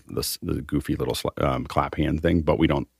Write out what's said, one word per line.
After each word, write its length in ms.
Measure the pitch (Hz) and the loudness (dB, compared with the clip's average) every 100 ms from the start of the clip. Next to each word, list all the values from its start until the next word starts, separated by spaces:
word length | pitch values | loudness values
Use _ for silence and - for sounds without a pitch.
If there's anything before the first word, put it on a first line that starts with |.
| - | -6
the, 320 | - - - | -6 -4 -4
the 200 | 87 76 | -4 -4
goofy 320 | 73 71 - | -2 -4 -2
little 200 | - 62 | -2 -2
sla-, 280 | - - - | -2 -4 0
um, 220 | 73 64 | 0 0
clap 320 | - - - - | -2 -2 0 0
hand 260 | 71 78 | 0 2
thing, 200 | 85 87 | 2 2
but 180 | 76 - | 2 4
we 80 | 78 | 4
don't, 180 | 71 62 | 2 -2